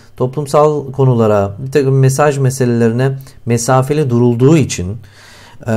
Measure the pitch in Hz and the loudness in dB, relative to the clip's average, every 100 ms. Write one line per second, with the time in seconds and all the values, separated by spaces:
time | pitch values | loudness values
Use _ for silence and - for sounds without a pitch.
0 | - - 127 143 143 151 151 147 135 131 | -16 -8 -6 -6 -2 2 2 0 -4 0
1 | 131 120 110 104 98 98 135 151 135 135 | 2 2 2 2 -2 -6 -4 -2 0 2
2 | 131 135 151 139 127 131 123 117 117 117 | 2 2 0 0 -2 0 0 0 0 0
3 | 135 135 - - - 117 - 131 135 151 | -2 -4 -12 -12 -4 -2 0 0 0 -2
4 | 139 120 123 117 131 165 - - 90 113 | 0 2 2 2 4 4 2 -4 -8 -10
5 | - - - - - - - | -14 -20 -20 -20 -20 -14 -6